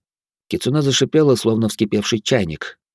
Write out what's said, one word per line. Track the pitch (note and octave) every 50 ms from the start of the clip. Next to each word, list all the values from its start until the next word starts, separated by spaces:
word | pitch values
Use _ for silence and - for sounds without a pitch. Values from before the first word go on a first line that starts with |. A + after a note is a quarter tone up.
| _ _ _ _ _ _ _ _ _ -
Кицуне | - - - B2 C#3 D3+
зашипела, | C#3+ C#3 B2+ - C3+ - - D#3 D3+ C#3+ B2
словно | G#2+ - A2+ A2 A2 A2+ G#2
вскипевший | - - A2+ G2+ G2+ G#2 G2+ - A#2 G#2+
чайник. | - - C3 A#2 F#2+ D#2+ D2+ - - - - _ _ _